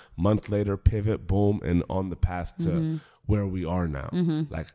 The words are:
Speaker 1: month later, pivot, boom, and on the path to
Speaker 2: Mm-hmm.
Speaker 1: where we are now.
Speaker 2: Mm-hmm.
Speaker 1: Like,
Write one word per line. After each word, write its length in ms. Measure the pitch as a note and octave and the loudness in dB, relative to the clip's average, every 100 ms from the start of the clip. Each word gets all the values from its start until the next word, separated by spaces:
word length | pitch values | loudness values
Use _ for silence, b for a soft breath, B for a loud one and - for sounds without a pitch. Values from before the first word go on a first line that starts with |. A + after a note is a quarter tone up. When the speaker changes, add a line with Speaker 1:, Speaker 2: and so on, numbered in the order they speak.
| B - | B 0
Speaker 1:
month 320 | F#2+ G#2+ - | 2 2 2
later, 280 | G#2 G2+ G2 | 0 0 2
pivot, 480 | - G#2+ G#2 G#2+ E2+ | 2 2 -2 -2 0
boom, 340 | F#2+ G2+ G#2 D#2+ | 2 4 2 2
and 180 | F2 - | 0 0
on 200 | F#2+ F#2+ | -2 -4
the 40 | E2+ | 0
path 400 | - F2+ E2+ - | 0 0 -6 -4
to 80 | E3 | -2
Speaker 2:
Mm-hmm. 260 | E3 D#3+ D#3+ B B - | 0 0 -4 B B -2
Speaker 1:
where 220 | G#2 G2 | 0 0
we 180 | F#2 D#2+ | -2 -2
are 220 | F2+ E2+ | 0 0
now. 220 | C#2 - | -2 -4
Speaker 2:
Mm-hmm. 400 | F3 F3 D#3 D3+ | -2 0 0 -4
Speaker 1:
Like, 140 | E2 D#2 | -6 -8